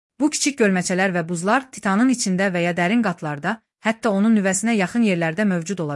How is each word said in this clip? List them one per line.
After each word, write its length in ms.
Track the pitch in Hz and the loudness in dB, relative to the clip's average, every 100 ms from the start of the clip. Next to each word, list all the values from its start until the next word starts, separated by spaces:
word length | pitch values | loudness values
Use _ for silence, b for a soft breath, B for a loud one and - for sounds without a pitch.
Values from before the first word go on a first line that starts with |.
| _ - | _ -2
Bu 100 | 294 | -2
kiçik 280 | - 294 269 | 0 -2 2
gölməçələr 520 | 208 185 175 185 190 | 2 2 0 0 0
və 160 | 175 165 | 0 -2
buzlar 420 | 170 185 262 262 | -2 0 0 -2
Titanın 380 | - 208 190 262 240 | -6 -2 2 2 2
içində 320 | 196 180 196 | 0 0 0
və 160 | 175 | 0
ya 80 | 175 | 0
dərin 320 | 175 175 240 | 0 0 2
qatlarda, 560 | 208 175 160 147 170 226 _ _ 214 | 0 -2 -6 -6 -6 -6 _ _ -4
hətta 240 | 220 233 | -2 0
onun 240 | 196 220 | 2 4
nüvəsinə 380 | 214 190 185 226 | 4 2 0 0
yaxın 300 | 220 175 240 220 | 0 0 2 2
yerlərdə 380 | 170 165 160 214 | 2 0 0 0
mövcud 320 | 175 165 180 | 0 -2 -4
ola 160 | 151 | -6